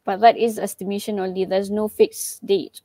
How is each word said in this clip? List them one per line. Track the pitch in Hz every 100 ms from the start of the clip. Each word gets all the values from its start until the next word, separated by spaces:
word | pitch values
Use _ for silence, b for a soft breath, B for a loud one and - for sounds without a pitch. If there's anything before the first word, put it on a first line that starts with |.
| -
but | 196
that | 226 -
is | 233
estimation | 214 196 - 190 202 - 208
only. | 185 185
There's | 185 190 202
no | 208 214
fixed | - 220 - - - 190
date | 196 - -